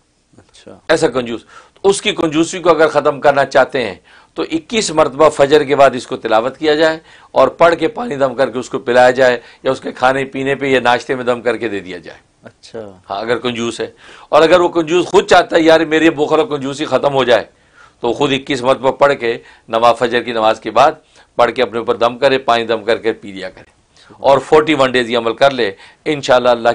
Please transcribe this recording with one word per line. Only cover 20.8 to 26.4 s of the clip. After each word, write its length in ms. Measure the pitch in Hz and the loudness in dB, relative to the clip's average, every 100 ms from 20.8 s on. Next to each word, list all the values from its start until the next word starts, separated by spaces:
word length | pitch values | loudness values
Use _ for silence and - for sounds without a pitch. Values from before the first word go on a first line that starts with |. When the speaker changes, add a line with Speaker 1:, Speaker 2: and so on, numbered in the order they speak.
| 147 156 _ _ _ - | 2 0 _ _ _ -2
Speaker 2:
پڑھ 160 | 120 | 0
کے 100 | 117 | 0
اپنے 180 | 120 117 | -4 -4
اوپر 160 | 110 107 | -4 -2
دم 220 | 117 123 | -2 0
کرے، 200 | 135 131 | 0 0
پانی 280 | 135 117 113 | 0 -2 -2
دم 180 | 113 | -4
کر 140 | 101 104 | -2 -2
کے 160 | 107 | -4
پی 180 | 110 101 | -6 -10
لیا 180 | 95 92 | -14 -14
کرے۔ 200 | 85 78 _ _ _ _ - | -16 -20 _ _ _ _ -4
اور 220 | 131 139 | 0 2
فورٹی 340 | - 156 151 | 4 4 4
ون 180 | 147 131 | 2 2
ڈیز 180 | 123 117 | 0 -2
یہ 80 | 120 | -2
عمل 160 | 113 | -2
کر 180 | 113 139 | 0 0
لے، 200 | 131 104 98 - _ 156 | 0 -4 -6 -18 _ -8
انشاءاللہ 440 | 147 139 127 | -4 0 2